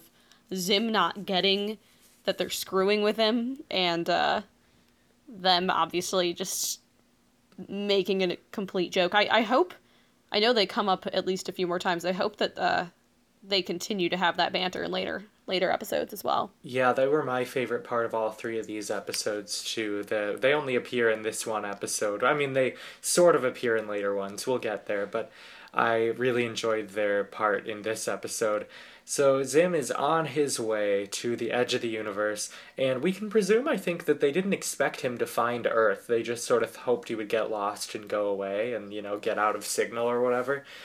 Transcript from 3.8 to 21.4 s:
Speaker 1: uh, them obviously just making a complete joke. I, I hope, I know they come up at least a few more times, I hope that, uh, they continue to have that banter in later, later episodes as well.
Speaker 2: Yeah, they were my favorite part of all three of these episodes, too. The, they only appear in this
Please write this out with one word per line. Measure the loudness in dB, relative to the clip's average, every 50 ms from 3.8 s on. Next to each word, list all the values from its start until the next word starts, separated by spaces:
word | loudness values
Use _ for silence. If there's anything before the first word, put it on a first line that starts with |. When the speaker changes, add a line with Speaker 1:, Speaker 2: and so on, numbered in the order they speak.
| 2 2 2 0 0 0
Speaker 1:
uh, | 2 2 2 2 0 0 -4 _ _ _ _ _ _ _ _ _ _ _ _ _ _ _ _
them | -20 -12 -2 2 4 4 4 4 2
obviously | 2 2 2 2 0 -4 -2 0 0 2 2 0 -2
just | -4 -6 -6 -4 -4 -4 -4 -6 -8 _ _ _ _ _ _ _ _ _ _ _ _ _ _ -16 -16 -12
making | -10 -8 -6 0 2 2 2 2 2 2 2 2
a | 0 -2 -4 _ -10
complete | -6 -6 -6 -4 -2 -2 -2 0
joke. | 2 2 2 4 4
I, | 2 2 4
I | 4 2
hope, | 2 4 2 2 2 2 -2 -20 _ _ _ _ _ _ _ _ _ -4
I | 0 2
know | 4 4 4
they | 4 2
come | 2 0 0 2
up | 2 0 0 0 -2
at | -2 -2 0
least | 0 -2 -2 -4 -8
a |
few | -4 -2 -2
more | 0 0 0
times, | 0 0 0 0 0
I | -2 0
hope | 0 -2 -2 0
that, | -2 -2 -2 -2
uh, | 0 0 2 2 0 -2 -4 _ _ _ _ _ _ _ _ _ _ -6
they | 0 0 0
continue | 0 0 -4 -6 -4 -4 -2 0 0 0
to | 2
have | 2 2 2 4
that | 2 0 2 2
banter | 0 -2 -2 -2 -4 -4
in | -4
later, | -2 -4 -4 -4 -6 -8 -8 -12 _ _ -8
later | -2 0 0 2 2
episodes | 0 0 -2 -2 -2 -2 -2 -4 -8
as | -6 -2
well. | 0 0 0 0 -4 _ _
Speaker 2:
Yeah, | -12 -4 0 2 2 4 4
they | 4 4
were | 4 4 2 2
my | 0 -2 -2 -2
favorite | -2 -2 -2 -2 -2 -2 -4 -4
part | -2 -2 -2 0
of | 0 0
all | 0 -2 -2
three | -4 -4 -6 -4 -4
of | -4 -6
these | -6 -6 -6 -4 -4
episodes, | -4 -4 -4 -4 -6 -4 -2 -2 -4 -4 -6 -6 -8 -6 -6
too. | -6 -4 -2 -2 -2 -2 -4 -4
The, | -2 -2 -2 -2 -2 -2 2
they | 2 2 2
only | 2 0 0 -2
appear | -2 -2 -2 0 2 2 2
in | 2 2 -2
this | -4 -4 -4